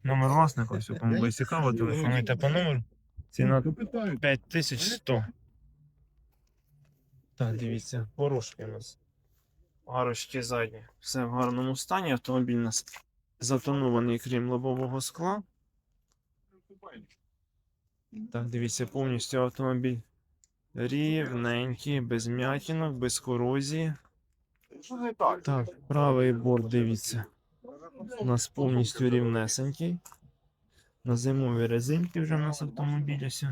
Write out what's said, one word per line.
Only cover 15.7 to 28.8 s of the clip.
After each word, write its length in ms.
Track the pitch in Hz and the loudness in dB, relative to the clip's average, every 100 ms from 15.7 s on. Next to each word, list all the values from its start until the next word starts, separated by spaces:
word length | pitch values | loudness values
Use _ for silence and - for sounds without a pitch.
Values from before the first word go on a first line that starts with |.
| _ _ _ _ _ _ _ _ 190 _ 196 185 185 - _ _ _ _ _ _ _ _ _ _ - 107 | _ _ _ _ _ _ _ _ _ _ -20 -18 -18 -20 _ _ _ _ _ _ _ _ _ _ -14 -8
Так, 140 | 120 120 | -6 -4
дивіться, 380 | 120 120 - 120 | -2 -2 -2 -4
повністю 520 | 135 135 120 - 131 | -2 -2 -2 -2 0
автомобіль 600 | 123 - 131 127 127 120 - _ _ _ _ _ _ | 0 0 -2 0 0 -4 -8 _ _ _ _ _ _
рівненький, 1300 | 123 120 139 151 156 143 123 120 120 127 123 147 143 | -6 -2 0 0 0 -2 -2 -2 0 -2 -6 -2 -2
без 260 | 120 120 113 | 0 -2 -2
м'ятінок, 680 | 123 131 139 - 160 160 | -2 0 -2 -2 -2 -2
без 260 | 131 123 - | -2 -2 -2
корозії. 760 | - 120 123 135 139 156 160 147 _ _ _ _ _ _ _ - - 247 240 220 151 - | -2 0 2 0 -2 -2 -2 -4 _ _ _ _ _ _ _ -20 -14 -6 -6 2 2 2
Так, 240 | - 135 117 - - | 0 0 -2 -8 -2
правий 460 | 147 143 131 127 | 2 4 6 4
борт, 340 | 117 120 123 110 | 4 4 2 4
дивіться. 580 | 120 113 110 - 117 104 _ _ _ - 285 320 - - - | 2 2 0 -2 -6 -8 _ _ _ -20 -18 -20 -16 -12 -4
У 60 | 127 | 0
нас 220 | 120 - | 0 0
повністю 640 | - 135 127 | 0 2 4